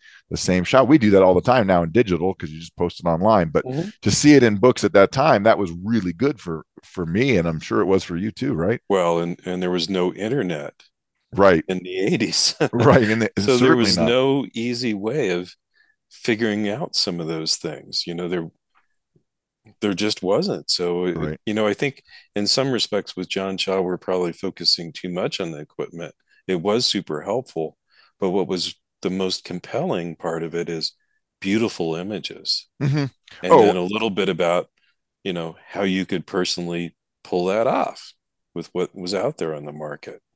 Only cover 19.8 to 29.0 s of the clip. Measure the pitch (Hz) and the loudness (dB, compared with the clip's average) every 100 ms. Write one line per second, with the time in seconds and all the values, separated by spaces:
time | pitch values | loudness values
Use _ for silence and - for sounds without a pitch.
19.8 | 104 90 104 - 92 113 190 92 - - | -2 0 -2 -2 0 0 0 -4 -4 -2
20.8 | 87 87 90 85 76 76 - 107 107 101 | -2 -2 -2 -2 -6 -6 -4 0 0 0
21.8 | 143 - _ - _ 104 101 - 135 117 | -4 -6 _ -20 _ -4 0 0 0 -2
22.8 | - 101 - - 90 98 95 95 - 95 | -2 -4 -4 -8 -8 -6 -4 -4 -2 -2
23.8 | 90 90 - 92 87 - 95 - 82 - | -2 -4 -4 -2 -2 -4 -8 -4 0 0
24.8 | 82 - 92 87 - - 85 73 76 - | -2 -10 -8 -4 -4 -4 -6 -8 -12 -10
25.8 | - 85 82 - _ _ - 90 95 117 | -10 -10 -14 -16 _ _ -4 -2 0 0
26.8 | - 101 - 76 92 120 - 85 80 - | 0 -2 -4 -6 -4 -6 -6 -8 -8 -10
27.8 | _ _ _ _ 95 95 87 90 - - | _ _ _ _ -2 0 0 -4 -6 -10
28.8 | _ _ | _ _